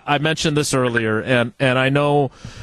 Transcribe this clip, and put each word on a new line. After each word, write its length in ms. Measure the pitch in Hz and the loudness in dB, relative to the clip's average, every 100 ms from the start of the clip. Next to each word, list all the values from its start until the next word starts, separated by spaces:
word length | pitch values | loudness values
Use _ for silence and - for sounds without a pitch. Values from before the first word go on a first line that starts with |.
| - | 0
I 100 | 143 | 0
mentioned 400 | 156 160 165 151 | 0 0 0 0
this 160 | 143 | 0
earlier, 480 | 135 127 117 110 110 | 0 0 0 0 -2
and, 320 | 95 123 120 - | 0 0 0 -2
and 180 | 135 127 | 0 2
I 120 | 131 | 2
know 420 | 143 147 147 135 - - - | 2 2 2 0 -6 -20 -18